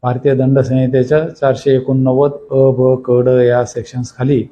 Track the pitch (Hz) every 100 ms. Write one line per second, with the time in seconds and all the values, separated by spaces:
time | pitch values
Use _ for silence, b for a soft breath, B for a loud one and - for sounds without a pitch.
0 | 123 120 147 131 131 135 131 131 131 131
1 | 127 151 160 165 139 127 139 131 131 131
2 | 131 127 143 143 - 135 135 123 127 131
3 | 127 123 123 127 120 123 120 - 110 127
4 | 120 - 127 135 104